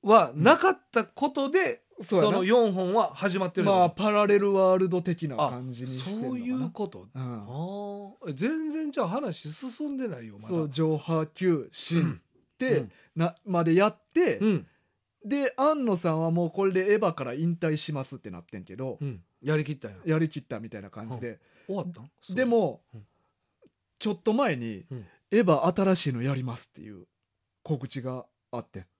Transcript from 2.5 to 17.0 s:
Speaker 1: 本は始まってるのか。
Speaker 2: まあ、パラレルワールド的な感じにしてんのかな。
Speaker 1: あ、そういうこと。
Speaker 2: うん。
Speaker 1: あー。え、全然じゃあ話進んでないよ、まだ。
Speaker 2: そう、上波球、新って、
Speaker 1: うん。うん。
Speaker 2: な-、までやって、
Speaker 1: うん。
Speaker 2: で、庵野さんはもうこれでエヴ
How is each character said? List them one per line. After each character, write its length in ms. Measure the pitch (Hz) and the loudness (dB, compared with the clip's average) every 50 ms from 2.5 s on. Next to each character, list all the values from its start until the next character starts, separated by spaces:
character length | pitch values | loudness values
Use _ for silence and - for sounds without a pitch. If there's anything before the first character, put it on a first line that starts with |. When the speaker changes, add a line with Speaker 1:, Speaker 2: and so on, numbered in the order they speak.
| 226 247 233 214 | 4 4 4 4
Speaker 1:
本 220 | 185 190 185 180 196 | 2 0 -2 0 2
は 200 | 233 202 - - | 0 0 0 -2
始 240 | - 185 202 175 196 | -4 -4 -2 0 0
ま 80 | 185 | -2
っ 60 | 175 | -2
て 100 | - 226 | 0 0
る 40 | - | 2
の 60 | - | 4
か。 60 | 196 185 | 6 6
Speaker 2:
ま 60 | 180 | 4
あ、 60 | 170 | 4
パ 200 | - - 196 214 | 2 0 0 2
ラ 160 | 208 208 208 | 4 4 4
レ 120 | 202 208 202 | 6 4 4
ル 140 | 202 202 | 4 4
ワ 220 | 196 190 190 185 185 | 4 4 6 6 6
ー 40 | 185 | 4
ル 100 | 190 185 | 2 2
ド 120 | 175 180 | 0 -2
的 260 | 175 185 170 - 165 | 0 -2 -4 -2 -4
な 100 | 147 131 | -6 -2
感 360 | 123 151 131 127 123 127 131 | 0 0 0 -2 -4 -8 -10
じ 120 | 123 117 127 | -10 -8 -8
に 40 | 131 | -6
し 160 | 127 127 131 | -6 -6 -6
て 60 | 185 | -6
ん 40 | 202 | -6
の 40 | 220 | -6
か 60 | 240 | -6
な。 20 | 254 | -6
Speaker 1:
あ、 20 | |
そ 60 | 254 | -6
う 20 | 247 | -6
い 140 | 233 247 | -6 -4
う 180 | 254 262 254 247 | -4 -4 -4 -6
こ 180 | - - 208 - | -6 -6 -8 -8
と。 200 | - - - - _ | -8 -16 -20 -14 _
Speaker 2:
う 40 | 131 | -8
ん。 40 | |
Speaker 1:
あ 240 | 131 123 120 113 101 101 123 143 165 185 196 202 202 202 202 202 202 196 226 _ 269 | -8 -8 -8 -8 -10 -10 -8 -8 -8 -8 -8 -8 -8 -10 -10 -12 -14 -16 -18 _ -10
ー。 40 | 175 | -10
え、 20 | 139 | -6
全 360 | 131 180 254 320 320 311 311 | -4 -2 -2 -2 -2 -4 -4
然 220 | 294 320 311 294 | -4 -4 -6 -4
じ 80 | 285 294 | -4 -4
ゃ 40 | 233 | -4
あ 40 | 170 | -2
話 420 | 185 269 294 220 160 - - 151 | -2 -4 -4 -6 -8 -8 -10 -12
進 440 | 156 - - 262 233 - 302 294 285 | -10 -10 -10 -10 -10 -8 -8 -6 -6
ん 20 | |
で 120 | 262 262 226 | -6 -6 -8
な 120 | 160 123 | -8 -10
い 60 | 117 110 | -12 -16
よ、 60 | 101 | -16
ま 80 | 101 | -16
だ。 60 | 107 208 | -8 -4
Speaker 2:
そ 140 | 185 165 156 | -4 -4 -4
う、 60 | 147 | -4
上 280 | 131 160 160 156 156 147 | -2 0 0 0 0 -2
波 280 | - - 165 160 156 | -2 -2 -2 -2 -2
球、 420 | 156 _ - 180 185 170 147 120 - | -4 _ 0 2 2 2 2 -2 -8
新 400 | - - - - 165 170 - 160 | -12 -10 -6 0 0 2 2 0
っ 440 | 135 - _ _ _ _ _ _ _ _ | -2 -6 _ _ _ _ _ _ _ _
て、 120 | 254 262 | 0 0
Speaker 1:
う 40 | 220 | 0
ん。 20 | |
う 40 | 156 | 0
ん。 120 | 127 101 _ _ _ _ _ | 0 -4 _ _ _ _ _
Speaker 2:
な-、 180 | 160 165 170 165 _ _ | -2 -2 -2 -2 _ _
ま 180 | 208 185 170 165 | -2 0 2 2
で 100 | 165 165 | 4 6
や 140 | 180 196 214 | 6 6 4
っ 100 | 214 _ _ _ | 2 _ _ _
て、 260 | _ 330 359 254 135 101 | _ 2 4 4 2 2
Speaker 1:
う 80 | 202 | 2
ん。 200 | 220 196 139 - _ _ _ _ _ _ _ _ _ _ _ - | 2 2 2 -2 _ _ _ _ _ _ _ _ _ _ _ -6
Speaker 2:
で、 300 | 208 277 285 277 - - | -4 -2 0 0 0 0
庵 280 | - 269 302 311 302 262 | 2 2 2 2 2 2
野 120 | 226 196 | 0 0
さ 160 | 170 - 175 | 0 0 0
ん 100 | 156 160 | 0 0
は 80 | 165 165 | 0 0
も 140 | 165 170 175 | 2 0 0
う 60 | 170 | 0
こ 160 | - 190 196 | 0 0 0
れ 60 | 190 | 2
で 200 | 180 185 185 202 | 2 2 2 4
エ 60 | 208 | 2
ヴ 100 | 220 | 4